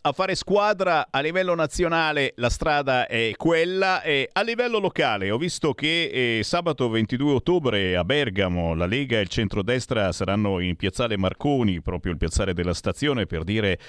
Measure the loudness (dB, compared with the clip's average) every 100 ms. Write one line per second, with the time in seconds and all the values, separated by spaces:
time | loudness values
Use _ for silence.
0 | -2 -2 -2 -2 0 2 2 2 2 2
1 | 0 -2 0 0 0 0 0 0 0 2
2 | 2 2 0 0 -2 0 0 2 2 2
3 | 2 0 0 0 2 2 2 2 0 0
4 | 0 0 0 -2 -2 -2 0 0 0 0
5 | 0 0 0 -2 -2 -2 -2 0 -2 0
6 | -2 0 0 0 0 -2 -2 0 0 2
7 | 0 0 2 2 2 2 2 2 2 2
8 | 2 0 0 0 0 2 0 0 0 -2
9 | 0 0 0 0 -2 -2 -2 -2 -2 0
10 | 0 0 -2 0 0 0 -2 -2 -2 -2
11 | -2 0 -2 0 0 2 2 0 -4 -4
12 | -4 -2 -2 0 0 0 -2 -2 -4 -2
13 | 0 0 -2 -4 -2 0 0 -2